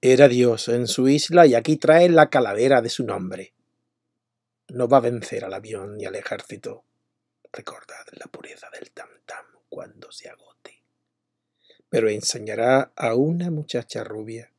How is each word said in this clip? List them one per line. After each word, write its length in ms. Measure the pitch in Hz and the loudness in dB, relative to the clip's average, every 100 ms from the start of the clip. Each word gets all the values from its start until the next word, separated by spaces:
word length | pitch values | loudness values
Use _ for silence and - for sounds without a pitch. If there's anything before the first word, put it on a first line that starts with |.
Era 260 | 127 127 143 | 4 6 6
Dios 420 | 123 123 113 - | 6 0 0 -4
en 180 | 120 120 | -4 -2
su 200 | - 131 | 0 2
isla 360 | 147 - 170 160 | 2 2 6 6
y 80 | |
aquí 220 | 117 113 156 | 6 0 -2
trae 320 | - 156 180 | 4 4 6
la 220 | 165 151 | 6 4
calavera 500 | 143 113 104 131 131 | 2 -2 0 2 2
de 80 | 117 | 0
su 160 | - | -6
nombre. 480 | 120 98 92 92 95 _ _ _ _ _ _ _ _ _ _ _ _ | -6 -6 -8 -12 -16 _ _ _ _ _ _ _ _ _ _ _ _
No 200 | 123 123 | -4 4
va 80 | 135 | 4
a 40 | |
vencer 440 | 120 120 110 - | 2 -6 -8 -10
al 80 | 98 | -10
avión 460 | 95 107 107 98 104 | -12 -12 -14 -12 -12
ni 80 | 101 | -12
al 80 | |
ejército. 720 | 98 - - - 156 - - _ _ _ _ _ _ _ | -12 -12 -12 -12 -16 -16 -18 _ _ _ _ _ _ _
Recordad 540 | - - - - - - | -18 -18 -20 -20 -20 -20
la 120 | - | -20
pureza 460 | - - - - - | -20 -20 -20 -20 -20
del 180 | - - | -20 -20
tam 180 | - - _ - | -20 -20 _ -20
tam 180 | - - _ _ | -20 -20 _ _
cuando 420 | - - _ - | -18 -18 _ -20
se 180 | - - | -20 -20
agote. 520 | - _ _ - _ _ _ _ _ _ _ _ _ _ _ _ | -20 _ _ -20 _ _ _ _ _ _ _ _ _ _ _ _
Pero 180 | - 110 | -2 -2
enseñará 840 | 104 - 123 107 110 117 131 - - | -2 -6 -8 -8 -4 2 2 0 -6
a 180 | 117 113 | -2 0
una 340 | 147 170 175 | 0 -2 -4
muchacha 520 | 156 151 123 117 120 | -6 -6 -8 -8 -12
rubia 480 | 104 107 110 113 120 | -10 -12 -12 -16 -18